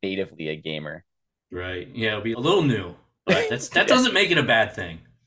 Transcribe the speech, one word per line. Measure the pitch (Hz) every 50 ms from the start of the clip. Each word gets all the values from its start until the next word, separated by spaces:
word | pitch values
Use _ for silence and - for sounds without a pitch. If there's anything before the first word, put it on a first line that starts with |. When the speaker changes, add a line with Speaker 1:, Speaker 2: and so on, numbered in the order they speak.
Speaker 1:
natively | - 95 95 95 95 80 80 82 80 76
a | 78
gamer. | 78 78 80 78 76 76 76 76 85 _ _ _ _ _ _ _ _ _ -
Speaker 2:
Right. | 90 87 90 92 92 90 - - -
Yeah, | 117 113 110
it'll | 107 104
be | 107 113
a | 113 120
little | 127 160 196 196
new, | 156 139 117 101 90 87 - - _ _ _ _ -
but | - 180 - 466 440
that's, | 131 123 - -
that | - 170 208 214
Speaker 1:
<laughs> |
Yeah. | 262
Speaker 2:
doesn't | 254 254 247 -
make | 185 202 165
it | 170 151
a |
bad | - 113 117 113 107 101 -
thing. | - 92 85 82 82 - _ _ _ _